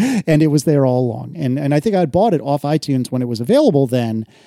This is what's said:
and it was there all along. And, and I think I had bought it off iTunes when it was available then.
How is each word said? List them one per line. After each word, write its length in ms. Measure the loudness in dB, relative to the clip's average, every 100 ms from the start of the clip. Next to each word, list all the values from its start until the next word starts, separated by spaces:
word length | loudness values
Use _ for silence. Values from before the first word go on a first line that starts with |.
| -2 0 2
and 160 | 2
it 60 | 4
was 160 | 2
there 200 | 2 2
all 200 | 2 2
along. 300 | -2 -4 -10 -6
And, 200 | -4 -2
and 160 | 0
I 60 | 0
think 160 | 0
I 60 | 0
had 100 | 0
bought 240 | 2 2
it 60 | 0
off 220 | -2 -4
iTunes 500 | -2 -2 -2 -4 -4
when 100 | -4
it 60 | -4
was 120 | -4
available 460 | 0 2 4 2 2
then. 380 | 0 -2 -4 -8 _